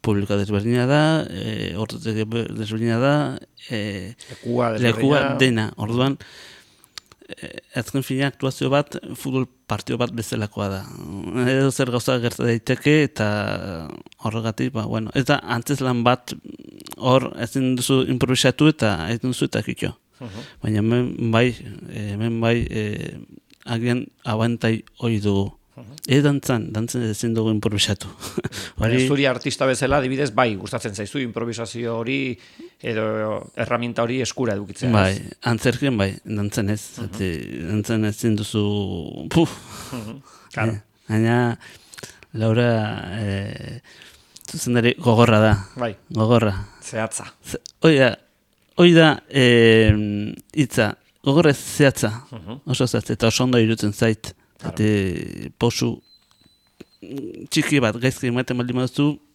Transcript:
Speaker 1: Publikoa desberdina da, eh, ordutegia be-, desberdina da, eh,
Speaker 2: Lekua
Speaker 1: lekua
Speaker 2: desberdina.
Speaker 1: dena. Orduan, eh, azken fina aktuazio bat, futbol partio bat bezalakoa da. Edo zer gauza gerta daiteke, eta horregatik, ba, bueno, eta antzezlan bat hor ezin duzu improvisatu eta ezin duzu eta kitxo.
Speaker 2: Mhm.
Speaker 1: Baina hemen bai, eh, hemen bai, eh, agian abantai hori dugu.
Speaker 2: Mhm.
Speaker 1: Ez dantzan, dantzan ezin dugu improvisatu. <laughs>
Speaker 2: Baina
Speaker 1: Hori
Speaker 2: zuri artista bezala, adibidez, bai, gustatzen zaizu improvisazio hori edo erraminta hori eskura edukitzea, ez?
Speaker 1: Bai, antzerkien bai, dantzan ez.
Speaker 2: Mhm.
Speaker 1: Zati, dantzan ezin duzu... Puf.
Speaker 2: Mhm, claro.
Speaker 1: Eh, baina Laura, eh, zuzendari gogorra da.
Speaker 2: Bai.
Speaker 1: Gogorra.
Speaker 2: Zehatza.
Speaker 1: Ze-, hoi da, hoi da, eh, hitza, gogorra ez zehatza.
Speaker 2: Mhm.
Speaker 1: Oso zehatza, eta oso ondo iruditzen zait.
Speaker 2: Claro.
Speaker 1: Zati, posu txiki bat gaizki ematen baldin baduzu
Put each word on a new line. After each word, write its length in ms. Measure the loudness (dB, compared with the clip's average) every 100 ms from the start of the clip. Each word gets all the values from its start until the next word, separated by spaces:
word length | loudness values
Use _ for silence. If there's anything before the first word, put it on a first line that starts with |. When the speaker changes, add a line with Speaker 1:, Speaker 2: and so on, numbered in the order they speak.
Speaker 1:
Publikoa 360 | 0 0 0 -2
desberdina 480 | 0 -2 0 0
da, 160 | 2 2 4 2 -2
eh, 440 | -6 -6 -4 -6
ordutegia 500 | -6 -6 -6 -4 -2
be-, 200 | -2 -4 -4
desberdina 460 | -6 -6 -2 0 2
da, 140 | 2 2 0 -6 -14 _ -8
eh, 440 | -6 -6 -8 -10 -16 -20
Speaker 2:
Lekua 460 | -12 -4 0 0 2
Speaker 1:
lekua 420 | 0 2 2 4
Speaker 2:
desberdina. 180 | 2 2
Speaker 1:
dena. 260 | 2 2 -2 -6
Orduan, 400 | -4 0 0 -2 -10 -20 -20 -20 _ _ _ -20 _ -20 -20
eh, 280 | -16 -14 -16 _
azken 300 | -8 -4 -6
fina 240 | -4 -2 -2
aktuazio 420 | -2 -6 -2 0
bat, 300 | 0 0 -10 -12
futbol 320 | -8 -4 -2 -4 _
partio 320 | -8 -6 -4 -4
bat 140 | -2
bezalakoa 560 | -4 -6 -4 -4 -4 -4
da. 140 | -4 -10 -14 -12 -10 -6 -2 0
Edo 220 | 2 2
zer 180 | 0 -2
gauza 300 | -2 0 0
gerta 240 | -2 0
daiteke, 580 | 0 0 0 0 4 4
eta 880 | 4 0 -2 -2 -4 -6 -8 -10 -12 -14 -20 _
horregatik, 520 | -6 -4 -4 -2 -4
ba, 120 | -4
bueno, 240 | -4 -4 -2
eta 240 | -2 0 -2
antzezlan 600 | 0 -4 -2 -2 0 2
bat 300 | 4 2 -2 -14 -14 -18 -20 -20 -18 -4
hor 360 | 2 2 2 -6
ezin 360 | -6 -2 0
duzu 280 | 0 2 2 2
improvisatu 600 | 0 0 2 2 4 2
eta 400 | 4 0 0 -2
ezin 220 | -4 -4
duzu 140 | -2
eta 180 | -2 -2
kitxo. 340 | -4 -6 -6 -8 _ _
Speaker 2:
Mhm. 280 | -16 -14 -16 -8
Speaker 1:
Baina 160 | -2 0
hemen 520 | 2 2 0 -2 0
bai, 180 | 2 2 0 -14 -16 -12
eh, 240 | -10 -6
hemen 260 | -4 -2 0
bai, 280 | 2 2 0
eh, 480 | -4 -4 -6 -10 -12 -18 -20 _ _
agian 400 | -6 -4 -2 -2 -6 _
abantai 600 | -4 0 0 0 -2 -2 -6 _
hori 200 | -2 0
dugu. 340 | 2 2 0 -6 _
Speaker 2:
Mhm. 180 | -20 -20 -14 2
Speaker 1:
Ez 160 | 4
dantzan, 480 | 4 2 0 -2 -2
dantzan 300 | -4 -4 -2
ezin 320 | -4 -2 0
dugu 160 | 0 0
improvisatu. 560 | 0 0 0 0 -2 -6 -12 -8 -8
<laughs> 360 | -8 -10 -12 -2
Speaker 2:
Baina 160 | 0
Speaker 1:
Hori 120 | 2 2
Speaker 2:
zuri 180 | 2 2
artista 400 | 0 -4 0 0
bezala, 300 | 2 2 2
adibidez, 340 | 0 -2 0
bai, 220 | 2 2
gustatzen 400 | 0 -6 -6 -6
zaizu 240 | -6 -6 -4
improvisazio 800 | -4 -4 -6 -6 -8 -6 -6 -4
hori 360 | -4 -2 -4 -8 -14 -20 -20 _
edo 720 | -6 -2 -2 -2 -4 -6 -8
erraminta 460 | -8 -2 -2 -2 -2
hori 180 | -2 -2
eskura 340 | -4 -2 -4
edukitzea, 340 | -4 -8 -4 2
ez? 40 |
Speaker 1:
Bai, 400 | 4 4 0 -8 -8
antzerkien 520 | -4 0 0 0 0
bai, 200 | 0 0 -2
dantzan 480 | -8 -4 -2 -2 -2
ez. 120 | -2 -6 -12
Speaker 2:
Mhm. 80 |
Speaker 1:
Zati, 240 | -12 -6 -4 -4 -8 -10 -4
dantzan 380 | -2 0 0
ezin 300 | 0 0 0
duzu... 920 | 0 0 0 0 -2 -4 -6 -8 -10 0
Puf. 240 | 2 2 -2 -16 -16 -12
Speaker 2:
Mhm, 240 | -12 -12 -16 -20 -20 -12
claro. 200 | -4 -2
Speaker 1:
Eh, 100 | -2 _ _ -2
baina 500 | 0 2 2 0 -2 -10 -20 _ -20 -20 -20 -12
Laura, 380 | -2 2 4 2 2 -2 -6 -8 -6
eh, 640 | -4 -4 -6 -10 -12 -14 -16 -20 -20 -20 _ -20 -12
zuzendari 460 | -8 0 2 2 2
gogorra 420 | 4 6 8 8
da. 140 | 6 4 -2
Speaker 2:
Bai. 180 | -6 -6 -8 _
Speaker 1:
Gogorra. 480 | 0 4 4 4 -2 -10 -14
Speaker 2:
Zehatza. 440 | -10 -6 -6 -8 -12 _
Speaker 1:
Ze-, 180 | -12 -10 -12 _
hoi 160 | 4 6
da, 180 | 4 2 _ _ _ _ _ 6
hoi 160 | 8
da, 260 | 10 8 4 _
eh, 640 | 4 6 8 8 8 6 4 0 -2 -4 -8 _
hitza, 400 | -2 0 2 0 -2 _ _
gogorra 280 | 2 6 6
ez 60 | 2
zehatza. 520 | -4 4 4 4 -4 -4 -14
Speaker 2:
Mhm. 300 | -16 -14 -14
Speaker 1:
Oso 220 | -6 -2 0
zehatza, 260 | 0 -2
eta 140 | 2 2
oso 160 | 2
ondo 160 | 4 4
iruditzen 340 | 4 2 0
zait. 400 | 2 0 0 -8 -16 _ _
Speaker 2:
Claro. 160 | -10
Speaker 1:
Zati, 800 | 0 2 2 0 -4 -8 -10 -12 _
posu 320 | -2 0 -2 -4 _ _ _ _ _ _ _ _ -20 _ -14 -12 -12 -14 -4
txiki 300 | -2 2 2
bat 140 | 2 0
gaizki 300 | -2 -2 -2
ematen 260 | -2 -2 -4
baldin 220 | -2 -2
baduzu 380 | -2 0 0 0 _